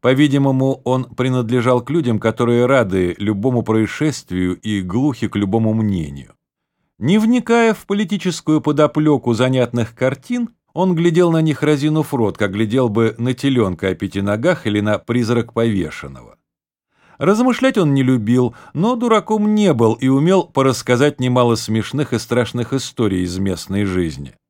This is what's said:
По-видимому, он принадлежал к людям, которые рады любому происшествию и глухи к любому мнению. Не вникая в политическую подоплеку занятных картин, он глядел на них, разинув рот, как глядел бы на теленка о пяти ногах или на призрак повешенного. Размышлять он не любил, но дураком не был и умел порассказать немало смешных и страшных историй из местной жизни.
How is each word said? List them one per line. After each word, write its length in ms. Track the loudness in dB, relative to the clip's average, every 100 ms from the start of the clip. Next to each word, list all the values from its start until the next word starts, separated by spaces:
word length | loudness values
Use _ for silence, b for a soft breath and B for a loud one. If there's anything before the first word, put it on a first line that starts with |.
По-видимому, 800 | 2 4 4 4 2 2 0 0
он 220 | -2 -2 -2
принадлежал 760 | -4 -2 0 0 0 2 0
к 80 | 0
людям, 300 | -2 0 0
которые 480 | 0 0 0 2 4
рады 480 | 2 2 0 0 -2
любому 460 | -2 -2 0 -2
происшествию 960 | 0 0 0 -2 -4 -4 -8 -2 -2 -4
и 220 | -4 -4
глухи 460 | -2 -2 -2 -2 -4
к 80 | -2
любому 380 | -2 0 0
мнению. 600 | 0 0 -2 -6 -12 -18 _ _ _ _ _ _ _
Не 160 | 0 2
вникая 560 | 2 0 2 2 2
в 140 | 0 -4
политическую 720 | -4 -2 -4 -4 -6 0 0
подоплеку 720 | 0 2 2 2 2 2 0
занятных 600 | 0 2 2 0 -2 -4 -2
картин, 540 | -4 -4 -8 -6 -6 _ _
он 200 | -2 0 2
глядел 360 | 2 2 2
на 100 | 2
них, 220 | 0 0
разинув 500 | 0 2 2 0 -2
рот, 240 | 0 -2 0
как 140 | -4
глядел 380 | -2 -2 0 0
бы 260 | 2 0 -2
на 160 | -6
теленка 560 | -2 -2 0 0 -2 -4
о 60 | -4
пяти 260 | -6 -4
ногах 460 | -2 -2 0 -2 -2
или 140 | -2
на 180 | 0 -2
призрак 540 | -2 -2 0 0 -2
повешенного. 840 | -2 0 0 -4 -8 -16 -16 -20 _ _ _ _ _ _ b b b
Размышлять 640 | 0 2 2 2 0 2
он 160 | 0 2
не 80 |
любил, 520 | 2 0 2 0 0 B B
но 220 | -4 -2 0
дураком 600 | 0 0 0 -2 0 2
не 180 | 2
был 200 | 4 2
и 140 | 2 0
умел 360 | 2 4 2
порассказать 760 | 0 0 0 0 0 2 2 0
немало 360 | 0 2 2 0
смешных 580 | -2 -4 -2 -4 -4
и 60 | -4
страшных 540 | -2 -2 -2 -4 -4
историй 500 | -6 -6 -4 -2 -2
из 140 | -4 -4
местной 480 | -4 -6 -6 -4 -2
жизни. 500 | -2 -4 -6 -14 -18